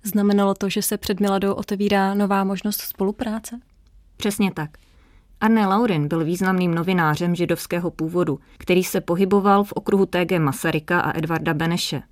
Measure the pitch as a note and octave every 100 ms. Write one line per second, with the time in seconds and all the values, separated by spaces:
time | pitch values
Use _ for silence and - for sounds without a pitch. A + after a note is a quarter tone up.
0 | G#3 G3+ G3+ G3+ G3 G3 G3+ G#3 G3 G#3
1 | - F#3+ G3+ G3 G3 - G3+ G3 G3+ G3+
2 | G3 G3 G3+ G3 G3 F#3+ G#3 G3+ - -
3 | F#3+ G#3+ B3 A3 - A#3+ _ _ _ -
4 | _ _ G#3 G3 G3 F3 D3+ - _ _
5 | _ _ _ - G#3+ A3+ G3 G3 A#3+ E3
6 | D3 E3 D#3+ F3+ F#3+ F#3 F3+ E3 E3+ F3+
7 | D#3+ D3+ F3 F3 F3 E3 - F3 F3 -
8 | D#3+ F3 D#3+ C3+ _ - - F3+ F3+ F#3+
9 | - E3+ G3 G3+ G3 G3+ G3+ - - G3
10 | F#3 F3+ E3+ F3+ D3 C3+ E3 D#3+ D#3 F3
11 | - D#3+ F3 E3 E3 D#3 E3 F3 - C#3+
12 | -